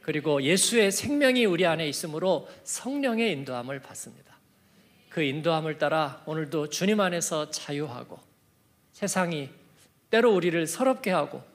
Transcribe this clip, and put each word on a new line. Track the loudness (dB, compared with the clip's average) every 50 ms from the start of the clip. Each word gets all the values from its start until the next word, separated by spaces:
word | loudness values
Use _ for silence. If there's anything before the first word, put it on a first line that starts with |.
그리고 | _ -4 -4 -2 0 0 0 2
예수의 | 2 2 2 2 2 2 4 4 4 4 2
생명이 | 0 -2 0 0 4 4 4 4 4 4
우리 | 4 4 4 2
안에 | 2 2 0 -2 -4
있으므로 | -4 -6 -6 -6 -6 -2 0 2 2 0 0 -8 -18 -18 -10
성령의 | -10 -10 -8 -6 -6 -4 -2 -2 0 0 0 0 0 0
인도함을 | -2 -6 -6 -8 -8 -6 -8 -10 -10
받습니다. | -10 -14 -16 -16 -16 -16 -18 -20 -20 _ -20 _ _ _ _ _ _ _ _ _ _ _ _ _ _ _
그 | -4 -2
인도함을 | -2 0 -2 0 0 0 0 0 0 -4 -2 -2
따라 | 0 0 2 0 0 -2 -4 -10 -10
오늘도 | -8 -6 -6 -4 -4 -2 -4 -4 -2
주님 | -4 -2 0 2 2 4
안에서 | 2 2 0 -2 -2 -2 -2 -4 -4 -4
자유하고, | -8 -10 -8 -6 -6 -6 -4 -6 -8 -12 -12 -14 -18 -20 -20 _ _ _ _ _ _ _ _ _ _ _ _ _ _
세상이 | -6 -4 -2 0 0 0 0 0 -4 -6 -8 -12 -20 -20 _ _ _ -20 _ _ _ _ _
때로 | 2 6 6 6 6
우리를 | 6 4 2 2 2 0
서럽게 | 0 -2 0 2 2 2 0 0 0
하고 | 2 2 0 0 -6 -14 -14 -16